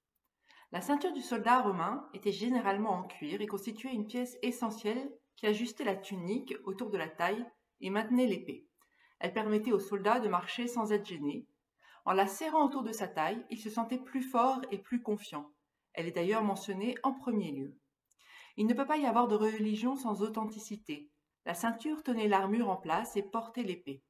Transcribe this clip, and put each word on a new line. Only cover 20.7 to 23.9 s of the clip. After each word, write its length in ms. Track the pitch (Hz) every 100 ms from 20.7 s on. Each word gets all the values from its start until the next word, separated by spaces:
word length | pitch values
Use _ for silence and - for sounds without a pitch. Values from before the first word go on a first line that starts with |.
| 208 - 147 147 _ _ _ -
La 80 |
ceinture 480 | - 226 233 311 302
tenait 260 | - 226 214
l'armure 400 | 196 196 220 214
en 60 | 185
place 400 | 160 170 233 208
et 60 |
portait 400 | 196 226 226 -
l'épée. 400 | 208 180 -